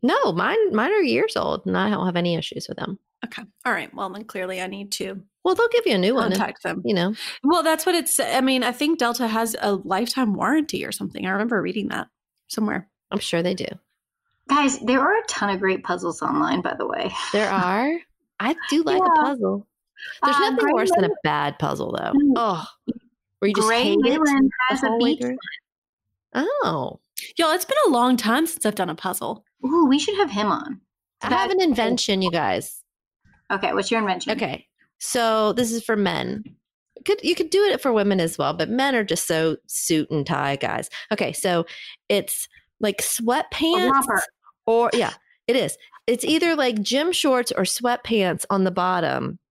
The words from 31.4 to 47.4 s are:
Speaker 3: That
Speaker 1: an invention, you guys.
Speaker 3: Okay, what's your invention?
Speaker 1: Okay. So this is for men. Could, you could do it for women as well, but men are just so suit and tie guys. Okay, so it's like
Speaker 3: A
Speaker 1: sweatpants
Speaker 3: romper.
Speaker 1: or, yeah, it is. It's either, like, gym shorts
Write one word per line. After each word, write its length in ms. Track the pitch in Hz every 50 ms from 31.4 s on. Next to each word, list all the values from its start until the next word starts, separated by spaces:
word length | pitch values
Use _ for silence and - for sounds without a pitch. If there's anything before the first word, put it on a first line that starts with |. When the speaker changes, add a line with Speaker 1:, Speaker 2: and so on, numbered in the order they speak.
| 392 381
Speaker 3:
That 60 | 381
Speaker 1:
an 80 | 370 381
invention, 580 | 330 262 208 226 226 247 233 - - 208 190 190
you 80 | 180
guys. 520 | 170 170 151 98 92 90 - - - - - _ _ _ _ _ _ _ _ _ _ _ _ _
Speaker 3:
Okay, 220 | - 285 - - -
what's 180 | 196 196 -
your 100 | 240 226
invention? 320 | 214 202 185 180 - - 220
Speaker 1:
Okay. 340 | 190 214 160 135 185 - _ _ _ _ _ _ _
So 540 | - - - 247 233 226 220 220 214 214 196
this 180 | 233 247 226 226
is 100 | 233 214
for 120 | - 220
men. 480 | 208 202 185 170 - 64 - - 214 220 - - _ _ _ _ _ _ _ _ - -
Could, 160 | - 403 415 -
you 120 | - 359
could 160 | - 349 320
do 120 | - 381 415
it 160 | 403 - -
for 120 | - 277 233
women 280 | 214 202 202 196 190
as 160 | 170 165 165
well, 160 | - 143 139 156
but 140 | 175 - -
men 260 | 220 247 262 285 262
are 100 | 240 214
just 220 | 196 165 175 -
so 300 | - 170 160 160 160 156 - _
suit 440 | _ - - - - 170 156 147 -
and 160 | - 151 143
tie 300 | 143 170 143 139 139 139
guys. 340 | 139 - - - - - - - - - - 220
Okay, 200 | 202 196 - 165
so 340 | - - 196 175 170 165 - - - - - - _ _ _
it's 400 | 208 202 196 - - - - - _ - _ _ _ _
like 200 | - 208 202 -
Speaker 3:
A 40 | -
Speaker 1:
sweatpants 840 | - - - 233 220 240 269 - - - - 277 320 339 370 370 262 269
Speaker 3:
romper. 300 | 277 269 - 220 190 175 - _ _ _ - _ _ _
Speaker 1:
or, 240 | - 226 233 233 233 -
yeah, 200 | 240 208 139 - - _ _ _ _ _
it 100 | - 240
is. 220 | 262 208 - - - - _ _ - _
It's 180 | - 233 240 -
either, 320 | - 302 320 320 339 330
like, 260 | 302 277 247 233 214 202
gym 300 | - 233 269 302 349 359
shorts 400 | - - 302 262 247